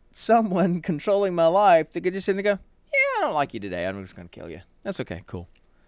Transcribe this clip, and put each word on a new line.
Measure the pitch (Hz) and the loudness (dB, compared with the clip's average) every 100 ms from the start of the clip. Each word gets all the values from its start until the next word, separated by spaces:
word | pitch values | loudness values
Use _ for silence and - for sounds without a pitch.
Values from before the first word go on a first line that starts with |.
| _ | _
someone | - - 233 220 185 180 175 | -12 2 4 4 0 2 0
<laughs> | 160 | -2
controlling | 151 214 202 196 175 | -4 0 2 2 2
my | 165 | 4
life | 185 208 165 156 | 6 6 6 4
that | 180 | -4
could | 180 | -4
just | 190 185 | -4 -4
sit | 190 | 0
and | |
go, | 202 196 - _ _ | 0 -2 -6 _ _
"Yeah, | 554 554 494 | -2 0 0
I | |
don't | 302 156 | -2 -2
like | 143 | -4
you | 113 | -6
today. | 98 87 90 | -8 -4 -4
I'm | 98 | -6
just | 92 - | -12 -18
gonna | 87 | -20
kill | - 82 | -16 -14
you. | 80 - _ | -14 -18 _
That's | - 190 | -10 -8
okay, | - 85 - | -10 -10 -10
cool. | 92 85 _ _ _ | -14 -14 _ _ _